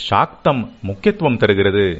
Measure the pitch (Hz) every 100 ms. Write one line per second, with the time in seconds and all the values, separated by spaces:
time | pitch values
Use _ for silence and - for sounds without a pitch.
0 | - 104 156 - 175 135 104 - 98 98
1 | 208 208 156 117 107 98 98 101 98